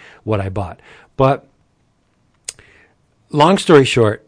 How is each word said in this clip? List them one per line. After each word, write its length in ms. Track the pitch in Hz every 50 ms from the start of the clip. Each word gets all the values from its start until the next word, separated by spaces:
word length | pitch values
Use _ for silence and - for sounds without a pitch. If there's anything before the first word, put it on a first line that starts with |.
| - - - _ -
what 160 | 107 110 98
I 80 | 98 98
bought. 320 | 95 104 95 87 82 - _ - - - _ _ _
But 320 | - 135 135 139 - - _ _ _ _ _ _ _ _ _ _ _ _ _ _ _ _ _ _ _ _ - - _ _ _ _ _ _ _ _ _ _ _ _ _ _ _
long 280 | - 147 147 170 196
story 280 | 202 - - 165 143 135
short, 420 | 120 - 127 117 104 107 - _